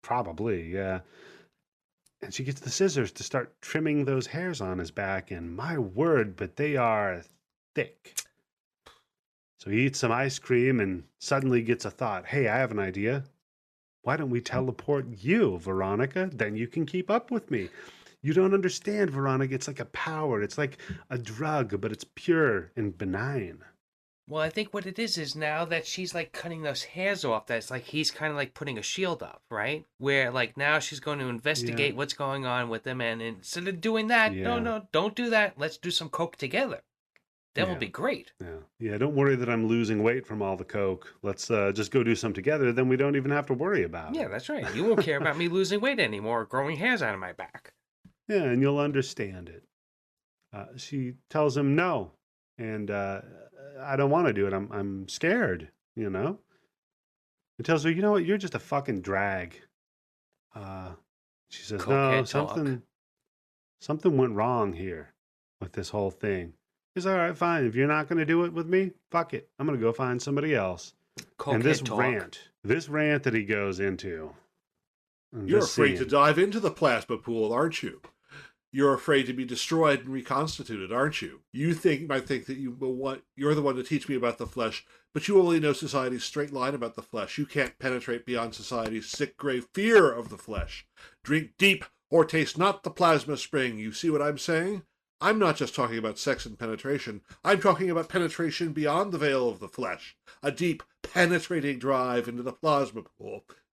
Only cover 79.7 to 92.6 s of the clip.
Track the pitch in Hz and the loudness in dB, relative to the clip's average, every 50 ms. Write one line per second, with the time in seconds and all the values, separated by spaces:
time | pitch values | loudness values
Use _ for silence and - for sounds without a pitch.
79.7 | 165 160 160 151 139 127 117 131 131 135 120 - 135 135 151 156 - - 151 - | 2 4 6 6 4 4 0 -4 -8 -8 -4 -2 0 0 0 -2 -4 -8 -8 -8
80.7 | 113 104 95 92 110 120 135 151 147 - - 82 67 - _ _ - 123 143 165 | -6 -6 -6 -4 0 2 2 2 0 -4 -8 -8 -12 -14 _ _ -8 -2 0 0
81.7 | 170 160 - 180 151 135 160 156 139 135 127 - 143 127 127 - 131 131 135 127 | 0 4 4 2 2 2 0 -2 -2 -2 0 -2 -4 -4 -4 -6 -8 -6 -6 -8
82.7 | 123 120 135 131 131 127 135 135 135 131 - _ _ - 139 147 151 151 143 143 | -6 -6 -4 -4 -4 -2 -4 -4 -6 -6 -12 _ _ -2 0 2 2 4 4 2
83.7 | 131 127 123 - 160 143 - - 143 127 117 120 113 - 120 110 - 127 117 110 | 0 0 -2 -2 -2 -2 -2 0 -2 0 0 0 0 -2 -8 -8 -4 -2 -2 -2
84.7 | 110 - - _ - _ _ _ _ 151 156 - 202 190 180 175 170 160 151 147 | -2 -6 -12 _ -20 _ _ _ _ -6 -2 6 6 6 8 8 4 4 4 2
85.7 | 139 - - 151 - 139 131 127 127 120 - - - 147 147 143 139 135 123 131 | 2 0 -2 -2 -2 0 0 0 -2 -4 -6 -6 -4 -4 -4 -4 -4 -2 -2 -2
86.7 | 143 131 117 117 - - 110 _ - 113 101 95 - - 147 - - 147 135 123 | -2 -2 -4 -6 -8 -10 -16 _ -6 -6 -6 -6 -4 -4 -4 -2 0 0 0 -2
87.7 | - _ - 135 127 123 120 - 120 117 - - 123 117 117 117 110 - 104 - | -2 _ -4 -2 -2 -2 -2 -4 -6 -6 -4 -4 -2 -2 -2 -4 -6 -12 -10 -6
88.7 | 127 117 113 110 113 110 104 - - - 147 135 - _ - 143 127 123 123 _ | -4 -4 -2 -2 -4 -6 -8 -8 -6 -6 -6 -6 -6 _ -4 -2 -2 -2 -4 _
89.7 | _ - 202 226 233 208 175 143 120 120 117 107 104 95 - - 107 98 85 - | _ 0 2 8 10 10 10 8 4 2 -6 -10 -12 -16 -12 -8 -6 -6 -6 -6
90.7 | - - - _ _ - - - _ _ _ - 147 160 156 - _ _ 185 196 | -8 -14 -16 _ _ -20 -20 -20 _ _ _ 0 0 0 0 -2 _ _ 4 4
91.7 | 190 - - - _ _ _ _ - 170 160 160 - 160 151 - - 151 | 4 4 -2 -14 _ _ _ _ 4 4 4 6 4 0 0 0 0 2